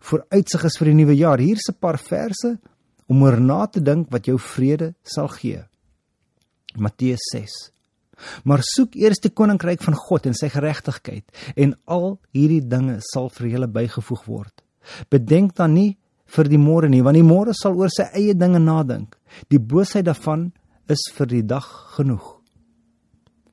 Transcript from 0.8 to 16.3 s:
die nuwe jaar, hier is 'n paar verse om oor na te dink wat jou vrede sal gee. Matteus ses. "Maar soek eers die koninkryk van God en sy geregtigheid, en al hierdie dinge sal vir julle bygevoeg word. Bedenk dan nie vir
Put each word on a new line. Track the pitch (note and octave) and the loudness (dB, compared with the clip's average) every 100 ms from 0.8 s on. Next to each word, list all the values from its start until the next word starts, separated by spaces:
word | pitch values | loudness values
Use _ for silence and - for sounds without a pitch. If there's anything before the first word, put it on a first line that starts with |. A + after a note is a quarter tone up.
| D#3 | 4
die | D3+ | 4
nuwe | D3+ C#3+ | 6 4
jaar, | E3 C3+ | 4 2
hier | C#3+ G#3+ | 0 -2
is | - | -6
'n | - | -6
paar | F3+ C#3+ | -6 -6
verse | - - A#3 F#3+ A#3+ A#3 _ _ _ _ _ | -6 -6 -6 -6 -6 -8 _ _ _ _ _
om | C3 | 4
oor | C3+ A#2 | 4 4
na | B2+ D#3+ G#3 | 2 0 -4
te | G3 | -2
dink | C#3 D#3 D#3 | 0 -2 -2
wat | B2 G#2 | -6 -4
jou | B2+ | -4
vrede | - - C3 D3+ E3 E3+ | -4 -4 -2 -2 -6 -10
sal | - - D3 | -12 -8 -8
gee. | - A#2 F2+ - _ _ _ _ _ _ _ _ _ - A2 | -8 -10 -10 -16 _ _ _ _ _ _ _ _ _ -20 -6
Matteus | G#2 _ B2+ B2 - | -6 _ -4 -4 -8
ses. | A#2 G#2 - - _ _ _ _ _ - - | -12 -12 -18 -20 _ _ _ _ _ -20 -8
"Maar | C3+ C#3+ | 0 0
soek | - - C4+ - | 0 -2 -2 2
eers | G#3+ G3 | 0 2
die | G#3+ | -2
koninkryk | - G#3+ G3 E3+ F3 | 0 0 0 -2 -4
van | - D3 | -2 -4
God | - E3+ C#3 | -2 -2 -2
en | |
sy | A2+ D3+ | -4 -4
geregtigheid, | C#3+ D3 D3 - - - G2+ - - - C#3 | -2 -2 -4 -8 -10 -12 -14 -18 -20 -12 0
en | C#3+ - - | 0 0 -6
al | F3 F3+ G3 _ | -4 -4 -8 _
hierdie | C3+ D3+ D#3+ B2+ | 0 2 2 0
dinge | B2 C3 A2 - | -2 -2 -6 -8
sal | C3 B2+ | -8 -8
vir | - A#2 | -8 -6
julle | B2 B2+ | -4 -4
bygevoeg | A2 A#2 - A2 A#2+ - | -4 -6 -6 -8 -10 -10
word. | A2 G2 _ _ _ - - - | -12 -14 _ _ _ -20 -20 0
Bedenk | C#3 A2+ D#3+ G3 - | 0 4 2 2 0
dan | E3 | 2
nie | D#3+ G#3 G3 _ _ | 4 2 -2 _ _
vir | _ | _